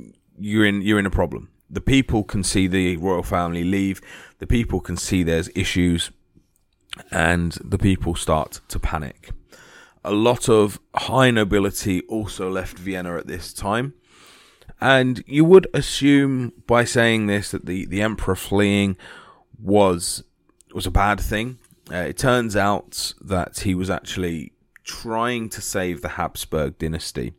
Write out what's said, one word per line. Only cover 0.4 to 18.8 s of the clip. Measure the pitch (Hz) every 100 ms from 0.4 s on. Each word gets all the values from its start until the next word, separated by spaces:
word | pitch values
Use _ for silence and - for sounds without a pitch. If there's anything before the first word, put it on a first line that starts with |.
| 104 107 104
in, | 101
you're | 98 104
in | 98
a |
problem. | - 85 60 - _ -
The | 92
people | - 135 - 113
can | 101 101
see | 95 98 95
the | 92 90 82
royal | 95 87
family | - 92 85 87
leave, | 90 98 98 92 - - - -
the | 98
people | 120 113 92
can | - 87
see | - 92
there's | 82 82 80 95
issues, | 90 92 90 82 - - _ _ _ _ _ _ _ - -
and | 90 82 87 85 -
the | - 98
people | 101 92 85 87
start | - 78 - - -
to | -
panic. | - 80 69 - - - _ - - - - _
A | -
lot | 104 117 123 -
of | 107 104 - _ -
high | - 123 127
nobility | 113 101 101 98 - 104 90
also | - 110 101 - 92
left | 95 90 82
Vienna | 92 92 90 85
at | -
this | 87 -
time, | - 101 113 143 - _ _ - - _ _ - -
and | 127 131 127 123 -
you | 147
would | 160 185 -
assume | 143 - - 139 139 139 131 120 - -
by | 120 117
saying | 127 117 110 104
this | 101 98
that | - -
the, | 92 85
the | 95
emperor | 110 104 - 92
fleeing | - 98 101 101